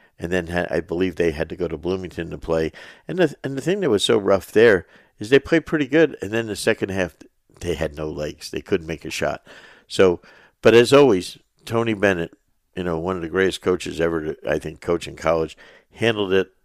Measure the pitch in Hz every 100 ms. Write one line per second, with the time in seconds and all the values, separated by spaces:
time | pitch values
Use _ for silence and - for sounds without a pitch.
0 | _ - 85 90 82 87 87 82 82 85
1 | 92 80 85 73 80 85 87 80 82 95
2 | 92 82 82 78 - 82 80 - - -
3 | - 170 160 - 135 135 131 202 165 101
4 | - 113 98 98 - 107 117 95 - _
5 | _ - 107 135 - 165 - 160 131 147
6 | 156 - 95 110 113 98 - 110 101 95
7 | 90 _ - _ _ - 87 76 78 73
8 | 78 76 76 76 - 73 - 95 80 78
9 | 76 - 73 76 _ - - - - -
10 | 95 87 - - _ _ 123 113 120 143
11 | 139 95 - - _ _ - 113 113 101
12 | 101 90 82 _ _ _ _ - 90 80
13 | 87 92 82 90 95 - 95 90 80 78
14 | 82 82 78 73 - 76 78 - - 87
15 | - 73 80 82 80 - - - _ -
16 | 113 107 98 95 90 _